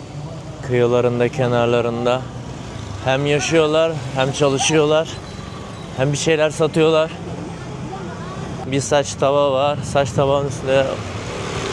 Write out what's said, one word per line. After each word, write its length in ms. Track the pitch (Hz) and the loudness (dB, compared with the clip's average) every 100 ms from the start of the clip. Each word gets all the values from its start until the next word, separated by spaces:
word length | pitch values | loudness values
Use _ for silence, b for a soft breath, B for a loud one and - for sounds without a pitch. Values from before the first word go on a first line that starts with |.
| - 147 147 - - - - | -12 -10 -10 -10 -12 -10 -2
Kıyılarında, 600 | 123 120 120 120 120 120 | 2 4 4 2 2 0
kenarlarında. 920 | 127 123 120 120 120 117 117 120 127 123 - - - - - - - | 0 2 2 2 2 0 0 0 0 -2 -12 -12 -12 -12 -10 -10 -4
Hem 220 | 127 135 143 | 0 0 2
yaşıyorlar, 680 | 147 - 160 151 156 165 156 127 | 0 2 4 4 4 2 -2 -4
hem 180 | 131 131 | 0 0
çalışıyorlar. 760 | 131 147 135 - 156 151 156 165 - - - - - - - - - | 2 2 2 2 4 4 4 0 -6 -12 -12 -12 -12 -12 -12 -10 -2
Hem 160 | 139 | 0
bir 60 | 143 | 0
şeyler 320 | 165 156 151 | 2 2 2
satıyorlar. 600 | 143 156 160 156 156 160 - - - - - - - - 381 392 - - - - - 131 | 2 0 4 4 4 2 -4 -10 -10 -10 -10 -10 -10 -10 -10 -10 -10 -10 -8 -8 -8 -4
Bir 140 | 139 | -2
saç 340 | - 147 135 | 2 2 2
tava 380 | - 139 143 143 | 0 2 4 4
var. 260 | 131 147 143 | 2 2 0
Saç 260 | - 143 139 | 0 0 2
tavanın 380 | - 139 139 143 | 2 2 2 0
üstünde 380 | - 131 135 135 - 101 92 - - - - - | -4 2 2 2 -2 -6 -8 -8 -6 -6 -4 -4